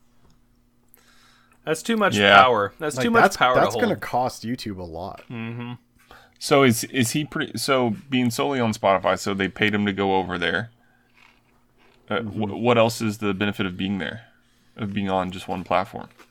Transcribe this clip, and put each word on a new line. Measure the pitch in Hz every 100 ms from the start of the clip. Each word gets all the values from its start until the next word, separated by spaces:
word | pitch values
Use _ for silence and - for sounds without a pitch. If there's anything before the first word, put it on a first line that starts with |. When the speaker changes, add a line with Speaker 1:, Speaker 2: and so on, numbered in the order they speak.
| _ _ _ _ _ _ _ _ _ _ _ _ _ _ _ _
Speaker 1:
That's | 143 160
too | - 226
much | 190 110
Speaker 2:
Yeah. | 101 101
Speaker 1:
power. | 127 110 101 -
That's | 151 127
Speaker 3:
like, |
Speaker 1:
too | 120
much | 117
Speaker 3:
that's, | 196 -
Speaker 1:
power | 127
Speaker 3:
that's | 123 196
Speaker 1:
to | 113
Speaker 3:
gonna | 202
Speaker 1:
hold. | 160
Speaker 3:
cost | - 120 127 -
YouTube | 110 127 110 92
a |
lot. | 87 80 95 - -
Speaker 1:
Mm-hmm. | 113 113 117 120 123 _ _ _ - _ _
Speaker 2:
So | - 143
is, | 135 113
is | - 131 117
he | 147
pre-, | 151 160 143 113
so | - 131 123 95 -
being | 127 123
solely | 117 143 135
on | 113
Spotify, | 107 101 92 92 95
so | 101
they | 98 95
paid | - 107
him | 104 104
to |
go | 98 98 95
over | 90 90
there. | 85 87 117 _ _ _ _ _ _ _ _ _ _ _ _ _ _
Uh, | 107
Speaker 3:
Mm-hmm. | 110 107
Speaker 2:
wh-, | 101 80
what | 117 117
else | 113 117
is | 113 104
the | 104
benefit | 95 104 -
of | 95 92
being | 95 98
there, | 78 110 - _ _ _ _ -
of | 104
being | 104 98
on | 95 92
just | 92 -
one | 92
platform | 87 90 101 - - _ _